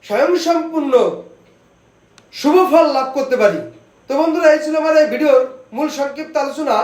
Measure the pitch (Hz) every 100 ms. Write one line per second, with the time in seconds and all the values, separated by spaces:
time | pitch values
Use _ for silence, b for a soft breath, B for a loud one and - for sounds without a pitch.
0 | - 208 311 349 330 330 320 320 277 247
1 | 190 - - - _ _ _ _ _ _
2 | _ _ _ - 285 359 370 311 320 269
3 | 262 269 262 247 208 170 - - _ _
4 | _ 269 330 320 320 302 302 311 311 311
5 | 302 240 302 254 254 - - 226 294 277
6 | 277 294 311 294 277 - 294 214